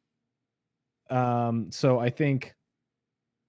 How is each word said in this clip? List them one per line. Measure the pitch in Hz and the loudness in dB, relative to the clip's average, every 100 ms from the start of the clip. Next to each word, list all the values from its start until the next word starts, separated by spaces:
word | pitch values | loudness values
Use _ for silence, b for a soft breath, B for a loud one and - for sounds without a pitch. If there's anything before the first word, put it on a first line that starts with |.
| _ _ _ _ _ _ _ _ _ _ - | _ _ _ _ _ _ _ _ _ _ -4
Um, | 127 123 120 117 117 110 | -2 0 0 0 -2 -6
so | - 139 123 | 0 2 2
I | 123 | 0
think, | - 147 131 - - _ _ _ _ _ _ _ _ | 0 0 0 -4 -20 _ _ _ _ _ _ _ _